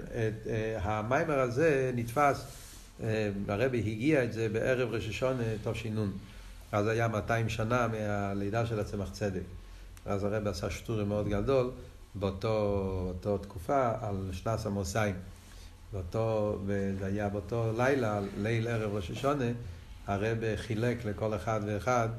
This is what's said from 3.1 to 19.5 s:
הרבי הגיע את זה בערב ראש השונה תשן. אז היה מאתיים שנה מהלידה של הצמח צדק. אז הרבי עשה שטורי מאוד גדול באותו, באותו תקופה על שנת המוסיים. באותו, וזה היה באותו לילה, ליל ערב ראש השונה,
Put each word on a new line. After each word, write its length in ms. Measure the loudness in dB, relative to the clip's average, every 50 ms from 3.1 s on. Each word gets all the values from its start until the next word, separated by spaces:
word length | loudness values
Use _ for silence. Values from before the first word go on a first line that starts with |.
| 2 2 2 0 0 -2 -2 0
הרבי 300 | 2 2 2 2 2 2
הגיע 460 | 0 0 -2 2 2 4 6 6 4
את 80 | 2 0
זה 160 | 0 0 0
בערב 400 | 2 2 2 2 2 2 2 0
ראש 200 | 0 -2 -2 -4
השונה 340 | -2 0 0 2 2 2 0 0 -2 -2 -2
תשן. 460 | -2 -2 -2 -4 -2 0 0 0 0 -2 -4 -10 -12 -14 -16 -14 -14 -16 -16 -10 -2 0
אז 140 | 2 4
היה 220 | 4 4 4 2 2
מאתיים 400 | 2 0 2 2 2 2 2 0
שנה 400 | 0 -2 0 2 2 2 2 2
מהלידה 800 | 0 -2 0 0 0 0 0 0 0 0 -2 0 0 0 0
של 140 | 0 0 -2
הצמח 300 | -2 -2 -2 -4 -4 -4
צדק. 320 | -4 -2 -2 -2 -2 -2 -6 -8 -12 -14 -14 -14 -16 -16 -16 -16 -16 -12 -6
אז 180 | -4 -2 0 0
הרבי 260 | 0 0 0 0 -2
עשה 200 | -2 -2 -4 -4
שטורי 340 | -4 -6 -4 -2 -2 0 0
מאוד 240 | 2 0 0 2 2
גדול 420 | 0 2 2 4 4 4 4 2 -2 -8 -14 -16 -16 -18 -20 -12 -6
באותו, 880 | -2 0 0 0 0 0 2 2 2 2 2 2 2 0 0 -2 -2 -2
באותו 340 | -2 -4 -2 0 0 0 0
תקופה 540 | -2 -6 -10 -8 -2 2 2 4 4 4 2 0
על 280 | -2 -2 -2 -2 -2 -4 -6
שנת 340 | -4 -2 0 0 0 0
המוסיים. 480 | 0 0 0 -2 0 2 2 2 2 0 -2 -6 -12 -14 -16 -18 -18 -16 -16 -16 -16 -16 -18 -14 -8 -8
באותו, 640 | -6 -6 -2 0 0 2 2 2 2 2 2 0 0 0
וזה 400 | 0 2 2 2 0 0 -2 -2
היה 220 | -2 0 0 0 0
באותו 440 | 0 -2 -4 -2 -2 0 0 0 2
לילה, 440 | 4 4 4 4 4 2 2 2 0 -2 -2 -2 -2 0
ליל 260 | 2 2 2 2 0
ערב 260 | 0 0 0 0 0
ראש 160 | -2 -2 -4
השונה, 340 | -6 0 2 2 2 2 2 0